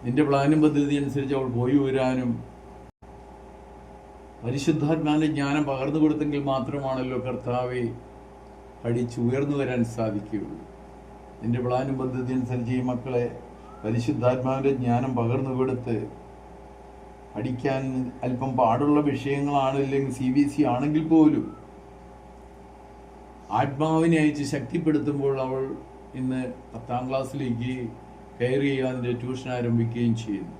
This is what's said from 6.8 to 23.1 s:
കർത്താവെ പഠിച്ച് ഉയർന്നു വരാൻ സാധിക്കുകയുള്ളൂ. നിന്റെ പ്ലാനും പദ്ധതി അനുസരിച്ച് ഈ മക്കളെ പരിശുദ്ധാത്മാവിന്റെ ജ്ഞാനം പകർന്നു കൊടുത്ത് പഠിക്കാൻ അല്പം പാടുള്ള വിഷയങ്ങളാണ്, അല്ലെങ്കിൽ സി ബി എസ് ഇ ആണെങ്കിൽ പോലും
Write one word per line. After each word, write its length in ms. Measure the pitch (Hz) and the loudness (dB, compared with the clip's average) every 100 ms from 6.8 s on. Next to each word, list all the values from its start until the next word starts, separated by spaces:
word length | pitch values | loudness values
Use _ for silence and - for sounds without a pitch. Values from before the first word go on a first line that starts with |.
| 135 131 127 123 123 | -2 -2 -2 -4 -4
കർത്താവെ 560 | 120 123 123 127 123 113 117 - - - - - - - - | -6 -2 -2 -2 -2 -2 -4 -14 -20 -20 -20 -20 -20 -20 -8
പഠിച്ച് 360 | 117 120 120 - 120 | -2 0 -2 0 2
ഉയർന്നു 300 | 131 143 143 | 2 0 0
വരാൻ 200 | 131 123 110 - | 0 0 0 0
സാധിക്കുകയുള്ളൂ. 640 | 110 101 98 107 92 - - - - - - - - - | -2 -2 -4 -4 -4 -10 -14 -18 -18 -20 -20 -20 -20 -8
നിന്റെ 180 | 110 120 123 | -2 0 2
പ്ലാനും 300 | 127 139 131 | 0 0 -2
പദ്ധതി 300 | 131 123 123 131 | -2 -2 -2 -2
അനുസരിച്ച് 360 | 120 123 113 127 | -2 -2 0 0
ഈ 20 | 123 | 0
മക്കളെ 360 | 123 131 123 120 - - - - - | -4 -2 -2 -2 -6 -16 -18 -18 -8
പരിശുദ്ധാത്മാവിന്റെ 880 | 107 117 117 110 123 127 131 135 135 131 | -2 0 0 2 2 2 0 2 2 2
ജ്ഞാനം 300 | 120 120 127 120 | 2 2 2 0
പകർന്നു 340 | 113 131 135 127 | 2 0 0 0
കൊടുത്ത് 360 | 131 120 120 107 - - - - - - - - - - - - - | 0 0 -2 -2 -4 -10 -18 -20 -20 -20 -20 -20 -20 -20 -20 -20 -12
പഠിക്കാൻ 500 | 104 120 123 143 135 135 131 127 - 127 | -6 -4 -2 0 0 -2 -2 -4 -4 -4
അല്പം 260 | 123 135 127 | -2 -2 4
പാടുള്ള 400 | 117 123 143 147 143 | 4 4 4 4 4
വിഷയങ്ങളാണ്, 680 | 127 139 139 143 143 135 139 135 | 0 -2 0 2 2 2 2 0
അല്ലെങ്കിൽ 280 | 139 135 - | 0 0 -2
സി 80 | 131 139 | 0 2
ബി 80 | 143 | 0
എസ് 120 | - | 2
ഇ 20 | 135 | 2
ആണെങ്കിൽ 300 | 123 143 151 156 | 2 2 0 4
പോലും 320 | 160 151 120 - - - - - - - - - - - - - - - - - | 8 8 6 -2 -10 -18 -20 -20 -20 -20 -20 -20 -20 -20 -20 -20 -20 -20 -20 -20